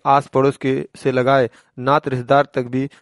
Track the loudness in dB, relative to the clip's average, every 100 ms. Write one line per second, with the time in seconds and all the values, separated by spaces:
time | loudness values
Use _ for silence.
0 | 0 0 0 0 0 0 -4 -4 -6 -8
1 | -4 0 2 2 0 -4 _ -8 0 0
2 | 0 -4 0 2 2 -4 -6 -6 -6 -10